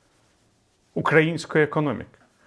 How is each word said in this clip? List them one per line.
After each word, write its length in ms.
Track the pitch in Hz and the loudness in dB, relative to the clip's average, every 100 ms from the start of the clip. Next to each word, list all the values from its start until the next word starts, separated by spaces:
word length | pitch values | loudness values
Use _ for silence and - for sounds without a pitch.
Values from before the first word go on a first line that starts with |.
| _ _ _ _ _ _ _ _ _ | _ _ _ _ _ _ _ _ _
української 720 | - - 147 160 160 - 156 | -6 2 2 2 -2 -2 0
економіки? 540 | 147 156 151 101 - _ _ _ | 0 0 -2 -4 -10 _ _ _